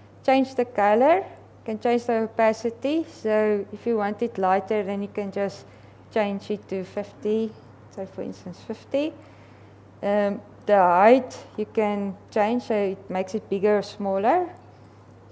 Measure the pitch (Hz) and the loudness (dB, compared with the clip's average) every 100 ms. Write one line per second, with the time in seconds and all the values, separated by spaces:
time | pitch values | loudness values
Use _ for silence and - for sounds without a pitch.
0 | - - - 269 269 - 240 - 202 214 | -20 -4 2 2 2 -2 -2 0 2 4
1 | 277 359 - - - - - 214 240 240 | 4 2 0 -14 -20 -16 -12 -4 0 0
2 | 240 226 220 226 220 220 240 226 269 320 | 0 -2 -2 2 2 0 -4 -4 -2 -2
3 | 311 - 220 214 214 208 202 208 240 226 | -4 -6 -2 2 2 0 -4 -8 -2 -2
4 | 202 208 240 233 185 190 190 214 190 202 | -2 -4 -6 0 2 2 0 -2 -2 -6
5 | 202 - 202 202 196 - - - - - | -6 -6 -6 -4 -6 -6 -18 -20 -20 -20
6 | - 226 208 196 - 208 - 190 185 - | -6 -2 -2 -4 -6 -8 -6 -8 -6 -8
7 | 202 - 208 220 220 - - - - - | -10 -8 -4 -2 -4 -8 -20 -20 -18 -14
8 | 190 - 196 190 180 175 - 220 - 277 | -12 -10 -12 -12 -16 -14 -14 -14 -4 -2
9 | 311 - - - - - - - - - | -2 -6 -18 -20 -20 -20 -20 -20 -20 -8
10 | 202 208 202 202 - - - 202 180 175 | -2 0 0 -4 -10 -10 2 6 6 6
11 | 214 262 254 - - - 214 - 208 208 | 8 6 2 -12 -12 -10 -4 -2 -2 -2
12 | 196 180 - 220 208 247 - 214 202 190 | -6 -8 -6 -2 0 -2 -2 -2 -2 -4
13 | - 185 190 214 - 196 208 208 202 - | -6 -6 -4 -8 -4 0 2 2 -2 -6
14 | 202 196 220 349 349 - - - - - | -4 0 2 2 -2 -8 -20 -20 -20 -20
15 | - - - | -20 -20 -20